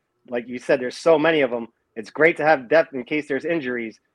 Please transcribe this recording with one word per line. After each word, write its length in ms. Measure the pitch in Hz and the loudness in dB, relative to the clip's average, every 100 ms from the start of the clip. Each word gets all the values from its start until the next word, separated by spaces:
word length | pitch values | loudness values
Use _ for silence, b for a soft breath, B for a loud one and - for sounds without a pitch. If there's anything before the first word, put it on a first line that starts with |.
| _ _ - | _ _ -8
Like 180 | 123 117 | -8 -6
you 120 | 123 | -10
said, 200 | - 143 | 0 0
there's 180 | 123 - | 0 -2
so 200 | 170 160 | 2 4
many 240 | 156 156 | 4 2
of 80 | 131 | 0
them. 200 | 120 117 _ _ - | -2 -8 _ _ -16
It's 160 | 107 | -10
great 260 | - 160 170 | 2 2 2
to 60 | |
have 260 | 151 151 120 | 2 2 2
depth 240 | 156 156 | 2 2
in 100 | 135 | -4
case 240 | 120 151 143 | -6 -6 -4
there's 180 | 135 156 | -4 -2
injuries, 540 | 170 127 123 113 104 _ | -4 -4 -6 -8 -12 _